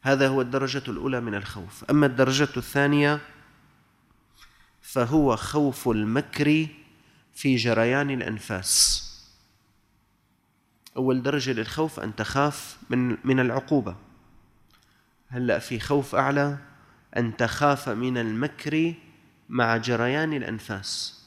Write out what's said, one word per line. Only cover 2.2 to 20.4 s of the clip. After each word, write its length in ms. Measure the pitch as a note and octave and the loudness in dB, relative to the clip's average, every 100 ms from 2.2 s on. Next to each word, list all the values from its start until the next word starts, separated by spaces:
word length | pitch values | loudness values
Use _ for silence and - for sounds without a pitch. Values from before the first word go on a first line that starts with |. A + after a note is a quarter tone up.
| C3 C3+ D3 B2+ | 2 4 0 0
الثانية 640 | A#2+ C#3+ C#3+ D3 C#3+ D3 - - - _ _ _ _ _ _ _ _ _ - _ _ _ | -2 2 4 4 4 0 -6 -20 -20 _ _ _ _ _ _ _ _ _ -20 _ _ _
فهو 540 | - C3+ A#2+ D#3 C#3+ A2 | -8 -2 2 4 4 2
خوف 520 | - D3+ C#3+ B2+ B2+ | 0 0 0 0 0
المكر 800 | A2 G#2+ A#2+ D3 - D3 D#3 D#3 - - _ _ _ _ | 0 0 -2 -2 0 2 2 0 -8 -20 _ _ _ _
في 220 | - C#3 B2+ | -4 0 2
جريان 560 | A#2 A2 A#2 C3+ C#3+ | 2 2 4 2 0
الأنفاس. 920 | C3 - G#2+ - F#2+ F#2+ - - - - - - _ _ _ _ _ _ _ _ _ _ _ _ _ _ _ - - | -2 -4 -6 -6 -6 0 2 2 0 -6 -18 -20 _ _ _ _ _ _ _ _ _ _ _ _ _ _ _ -14 -4
أول 260 | C3 C3 | 0 0
درجة 280 | B2+ D3 B2+ | 0 -2 -2
للخوف 480 | A#2 A2 - D#3+ - | -4 -4 -4 -4 -4
أن 160 | G#2+ G#2+ | -10 -6
تخاف 640 | G#2+ C3+ D3 C#3+ - - - | -2 2 0 0 -14 -18 -4
من، 280 | B2+ B2 A2+ | -2 0 -2
من 160 | C3 C3 | 0 2
العقوبة. 560 | B2 B2+ - D3 G#2 F#2 - - _ - _ _ _ _ _ _ _ _ _ | 2 0 0 0 0 -10 -20 -20 _ -20 _ _ _ _ _ _ _ _ _
هلأ 320 | B2+ B2 G#2 | -4 0 0
في 200 | - A#2 | 0 -8
خوف 360 | - C#3+ C3+ - | 0 0 2 0
أعلى، 420 | C3+ C#3+ C#3+ C#3+ - - _ _ _ - | 2 2 0 -2 -12 -20 _ _ _ -2
أن 200 | A#2 G#2+ | -2 0
تخاف 520 | A#2 - D3 C#3 C3+ | -2 2 2 2 -2
من 280 | A2 B2+ B2 | -4 -2 -2
المكر 760 | A#2 A2 D3 - D3 D#3 E3 E3 - _ _ _ _ | -2 -2 -4 -4 -4 0 0 -2 -16 _ _ _ _
مع 280 | A#2+ A#2 A2+ | 0 2 2
جريان 560 | A2+ A#2 A#2+ C#3+ D#3 | 0 0 0 0 -2
الأنفاس 880 | D3 | -4